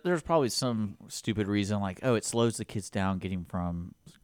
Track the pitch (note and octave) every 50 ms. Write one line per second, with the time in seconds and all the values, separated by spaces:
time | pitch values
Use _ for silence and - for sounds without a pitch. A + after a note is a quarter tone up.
0 | - F3+ F3+ D#3+ - - E3 D#3+ C#3 A2 - - C3+ B2+ A#2 G#2+ G#2+ G2+ - -
1 | - - - - - A#2+ G#2 G#2+ G2+ G2 G#2 G#2 G2+ G2 G#2+ G2+ G2+ F#2+ F2+ -
2 | - C3 A#2+ G#2+ - - - A#2 A#2 A#2 G#2+ - A2 - - G#2+ F#2 - - G2+
3 | F#2+ F#2+ F#2+ F#2 F#2 F#2 F#2+ F2+ F2 - - F#2 F2 F2 F2 E2+ E2+ - - _
4 | - - - -